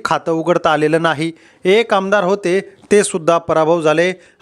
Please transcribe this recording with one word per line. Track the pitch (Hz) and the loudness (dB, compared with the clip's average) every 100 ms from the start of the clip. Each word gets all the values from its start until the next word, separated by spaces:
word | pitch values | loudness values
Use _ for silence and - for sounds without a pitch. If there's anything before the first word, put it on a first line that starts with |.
खातं | - 156 170 | -2 -4 -2
उघडता | 165 160 - 170 | -4 0 0 0
आलेलं | 151 151 160 | 0 0 0
नाही. | 165 147 165 160 _ _ | -2 -2 -6 -8 _ _
एक | 185 214 233 | 0 0 2
आमदार | 196 190 208 | -2 0 0
होते, | 180 202 180 190 190 _ - | 0 -2 -2 -4 -6 _ 0
ते | 208 | 2
सुद्धा | 190 185 156 170 | 2 -2 0 0
पराभव | 165 156 156 170 | 0 0 2 2
झाले | 156 156 180 180 - - | 2 2 0 -4 -16 -6